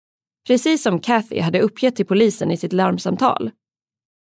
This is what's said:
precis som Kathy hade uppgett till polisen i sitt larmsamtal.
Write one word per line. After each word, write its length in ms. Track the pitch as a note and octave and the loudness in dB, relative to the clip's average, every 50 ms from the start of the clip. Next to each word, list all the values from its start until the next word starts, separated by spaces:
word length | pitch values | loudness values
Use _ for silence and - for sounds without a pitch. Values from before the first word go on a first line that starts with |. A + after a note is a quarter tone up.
| _ _ _ _ _ _ _ _ _ | _ _ _ _ _ _ _ _ _
precis 360 | - B3 A#3+ - D#4 D#4+ D4+ | 0 2 2 2 0 0 0
som 180 | - A3+ F3+ E3 | 0 0 -2 0
Kathy 400 | - - A#3+ A3 A3 - - - | 0 0 0 0 0 -2 -4 -2
hade 200 | E3 E3 F3+ F3+ | -2 0 2 2
uppgett 360 | - G#3 - - B3+ B3+ B3 | 0 0 0 0 -2 -2 0
till 100 | - F#3+ | -2 -2
polisen 440 | - F#3+ G3+ A3+ G#3+ G3 - F#3+ E3 | 0 2 4 4 2 2 -2 -4 -4
i 60 | E3+ | -4
sitt 160 | E3 - E3+ | -4 -4 -4
larmsamtal. 800 | F3+ F#3 F#3+ F#3 F3+ F3+ - F#3+ F3+ F#3 C4 B3 - - - A3 - _ _ _ _ _ _ _ _ _ _ _ _ _ _ _ _ | 0 0 0 0 0 -2 -4 -4 -2 0 0 0 0 -2 -6 -8 -10 _ _ _ _ _ _ _ _ _ _ _ _ _ _ _ _